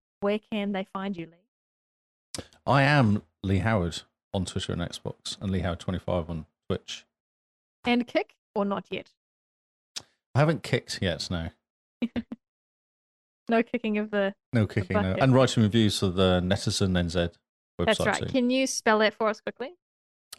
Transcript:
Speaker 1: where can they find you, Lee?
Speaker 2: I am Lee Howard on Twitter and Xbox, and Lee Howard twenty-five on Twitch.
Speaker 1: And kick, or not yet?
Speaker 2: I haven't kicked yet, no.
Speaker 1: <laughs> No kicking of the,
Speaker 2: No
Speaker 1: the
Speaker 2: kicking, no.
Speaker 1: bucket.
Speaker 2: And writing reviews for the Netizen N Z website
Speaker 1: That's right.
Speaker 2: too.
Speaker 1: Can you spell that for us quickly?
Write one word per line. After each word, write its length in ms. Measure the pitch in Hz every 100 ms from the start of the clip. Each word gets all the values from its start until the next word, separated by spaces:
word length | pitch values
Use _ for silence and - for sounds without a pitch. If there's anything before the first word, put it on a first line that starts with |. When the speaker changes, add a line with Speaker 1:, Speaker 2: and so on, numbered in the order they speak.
| _ -
Speaker 1:
where 180 | 202 214
can 320 | - 214 202
they 160 | 190 196
find 240 | 196 196 175
you, 100 | 165
Lee? 1160 | 170 _ _ _ _ _ _ _ _ _ - - _
Speaker 2:
I 180 | - 135
am 400 | 139 147 113 107 - -
Lee 160 | 95 95
Howard 440 | 101 110 87 - - _ _
on 120 | 98
Twitter 280 | 90 92 -
and 100 | 90
Xbox, 540 | 85 - - - - -
and 100 | 98
Lee 80 | 92
Howard 180 | 90 82
twenty-five 500 | - 90 - 90 82
on 160 | 82 76 _ -
Twitch. 360 | - - - _ _ _ _ _ _ _ _
Speaker 1:
And 220 | - 240 240
kick, 300 | 330 427 _ _
or 100 | 214
not 220 | 202 196 -
yet? 200 | 190 - _ _ _ _ _ _ _ _ - - _ _ 123
Speaker 2:
I 40 |
haven't 240 | 151 151
kicked 340 | - 123 - -
yet, 300 | 95 80 -
no. 200 | 87 82 - _ _ _ -
Speaker 1:
<laughs> 60 | 233 240 - - _ _ _ _ _ _ _ _ _ _ -
No 140 | 226
kicking 360 | 233 233 220 208
of 120 | 214
the, 240 | 208 196 - -
Speaker 2:
No 100 | 120 101
Speaker 1:
the 80 |
Speaker 2:
kicking, 220 | - - 101
no. 60 |
Speaker 1:
bucket. 200 | 95 95
Speaker 2:
And 100 | 131
writing 280 | 131 123 -
reviews 360 | 107 113 107 -
for 80 | 98
the 320 | 90 92 90
Netizen 540 | 90 95 - - 98 90
N 100 | 87
Z 80 | 87 87 _ _ _ _ -
website 60 | -
Speaker 1:
That's 140 | 202
right. 180 | - -
Speaker 2:
too. 40 | -
Speaker 1:
Can 240 | 269 240
you 160 | 262 262
spell 320 | - 233 214
that 140 | 214
for 140 | - 226
us 120 | 220
quickly? 340 | - - 262 359 _ _ _ _ -